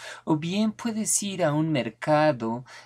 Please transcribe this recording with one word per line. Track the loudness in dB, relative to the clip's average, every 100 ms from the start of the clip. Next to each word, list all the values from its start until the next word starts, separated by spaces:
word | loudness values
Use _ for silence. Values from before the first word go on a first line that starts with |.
| -16 -10
o | -2 0
bien | 0 0 0
puedes | -2 -4 -2 -2 -2
ir | -2 0
a | 2
un | 2 2
mercado | 0 -2 -4 2 4 4 2 -2 -4 -8 -20